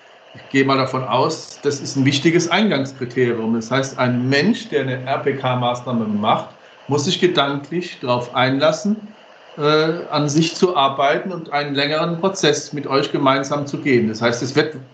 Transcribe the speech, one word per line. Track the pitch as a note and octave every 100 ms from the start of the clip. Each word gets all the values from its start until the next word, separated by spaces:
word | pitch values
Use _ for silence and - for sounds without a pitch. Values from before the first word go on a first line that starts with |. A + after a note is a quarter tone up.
| - - -
ich | - -
gehe | C3+
mal | C3 C3+
davon | B2+ C3
aus, | A2 B2 D#3+ - - -
das | C#3+ -
ist | - C#3
ein | C3+
wichtiges | C3 E3 E3 -
Eingangskriterium. | F3+ G#3+ C#3+ C3 - A#2+ C3 A#2+ A2 A2
Das | A#2 -
heißt, | C3 C3+ -
ein | B2+ B2 B2+
Mensch, | C#3 F3+ A#3 -
der | D3
eine | C3 B2+
R-P-K-Maßnahme | C3 C#3+ C#3+ C3+ C3 B2+ B2 B2 C3 A#2 G#2+
macht, | G#2 G#2+ - - - - - -
muss | C#3+
sich | C#3+ E3
gedanklich | F3 - C#3 C#3 - E3+ F3 -
darauf | B2+ B2 B2
einlassen, | C3 C3 C3+ D#3 D#3+ G3+ A3 - - - - - -
äh, | D3 D#3 D#3+ E3+ -
an | D3+ D3
sich | D3 D#3+
zu | - F#3 C#3+
arbeiten | C#3 - C#3 E3+ F#3+
und | F3 D#3+
einen | C#3+ D3
längeren | C#3 C#3+ D#3 E3+ E3+
Prozess | G3 - D#3 - -
mit | D3 C3+
euch | C3+ C#3+
gemeinsam | D#3 C3+ C#3 - D3 C#3
zu | D3
gehen. | D3 B2 G#2+
Das | G#2+
heißt, | A#2 -
es | C3
wird, | D3 D#3 C3+ -